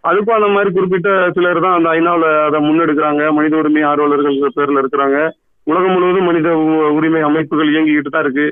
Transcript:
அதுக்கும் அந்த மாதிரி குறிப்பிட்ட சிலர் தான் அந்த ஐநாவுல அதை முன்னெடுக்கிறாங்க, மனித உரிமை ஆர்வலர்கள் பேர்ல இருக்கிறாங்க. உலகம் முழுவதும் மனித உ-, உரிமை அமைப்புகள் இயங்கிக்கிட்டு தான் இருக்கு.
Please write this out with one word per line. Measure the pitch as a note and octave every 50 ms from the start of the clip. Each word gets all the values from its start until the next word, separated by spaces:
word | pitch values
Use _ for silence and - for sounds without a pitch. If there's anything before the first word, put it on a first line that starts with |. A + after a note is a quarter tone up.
| -
அதுக்கும் | E3+ E3+ G3+ G#3+ G#3+ A#3
அந்த | A3 G#3+
மாதிரி | G3+ G3+ G3+ G3+ G3 F3
குறிப்பிட்ட | F#3+ F#3 F3+ F#3 F#3 E3+ G3+ G3 F#3+ F#3 F3+ E3+
சிலர் | F3+ F3 F3 F3 E3+
தான் | E3+ F#3 F#3
அந்த | F3 E3 E3
ஐநாவுல | D#3+ E3 E3 F3 F3 E3+ D#3+ D#3+ D#3 D3+ D3+
அதை | D3+ D3 D3+
முன்னெடுக்கிறாங்க, | D3 D3+ D#3 E3 E3+ D#3 D3+ C#3+ D#3 D3+ D3 D3 D3 D#3
மனித | D#3 D3+ D3+ D#3 D3+
உரிமை | D#3 D3+ D#3 D3+ D3+
ஆர்வலர்கள் | D#3 D3 D3 C#3+ D3 D3 D3 C#3+ C#3+ D3 C#3 C#3 C#3+ C#3 B2
பேர்ல | D3 C#3+ C#3+ D3 C3+
இருக்கிறாங்க. | C3 C3 C3+ C#3 C#3 C#3 C#3 C#3+ D#3 D#3+ D#3 _ _ _ _ _ _
உலகம் | D3 D#3 F3+ F#3 F#3+
முழுவதும் | F#3 F3+ F3+ F3+ F#3 G3 F#3
மனித | F3 E3+ E3 D#3 E3+ E3
உ-, | D#3+ D#3 D#3 D#3+ D#3 D#3 D3+
உரிமை | D3 D3+ D#3 E3 D#3+ D#3+
அமைப்புகள் | D3+ D3 D3+ D#3+ D#3 - - D3+ D#3+ D3+
இயங்கிக்கிட்டு | D3 D#3 D#3+ D#3 D3+ D3+ C#3+ C#3
தான் | C3+ D#3+
இருக்கு. | D3+ C#3+ B2+ C#3+ D3 D3+